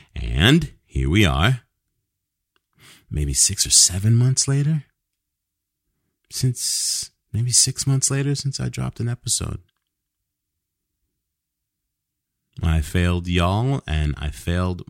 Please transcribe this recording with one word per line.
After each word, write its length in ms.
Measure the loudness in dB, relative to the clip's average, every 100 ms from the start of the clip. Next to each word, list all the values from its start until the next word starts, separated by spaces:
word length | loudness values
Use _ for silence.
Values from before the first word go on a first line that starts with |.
| -16 -10
And 580 | -4 2 6 4 2 -10 _
here 240 | -4 0
we 160 | 4 2
are, 360 | 4 2 0 _ _ _ _ _ _ _ _ _ _ _ _ -20 -20 -8
maybe 240 | -4 -2
six 320 | 0 0 0 2
or 60 |
seven 440 | 4 4 2 2 4
months 320 | 4 2 0
later, 380 | 0 0 -2 -4 _ _ _ _ _ _ _ _ _ _ _ _ _ _
since, 760 | -4 -2 -2 -4 -4 -4 -6 -8 _ _
maybe 180 | -4 0
six 360 | 2 2 0 0
months 240 | 0 0
later 240 | 0 -2 -2
since 240 | -4 -4
I 100 | -6
dropped 300 | -4 -6 -6
an 100 | -6
episode. 500 | -6 -4 -4 -4 -8 -12 _ _ _ _ _ _ _ _ _ _ _ _ _ _ _ _ _ _ _ _ _ _ _ _ _ _ _ _ -4
I 200 | 0 0
failed 460 | 0 0 0 0 0
y'all, 540 | 0 2 0 0 -2 -2
and 260 | -2 -2 -2
I 120 | -6
failed 540 | -8 -4 -2 -2 -6